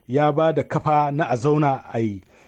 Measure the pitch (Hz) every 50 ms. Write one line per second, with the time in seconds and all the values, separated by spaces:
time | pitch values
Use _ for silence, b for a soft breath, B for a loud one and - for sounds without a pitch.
0 | b b 120 143 151 147 147 160 160 160 151 143 123 - - 151 - 151 151 147
1 | 151 147 143 143 165 117 127 113 113 151 147 151 156 139 131 123 - - - 120
2 | 113 107 101 95 - b b b b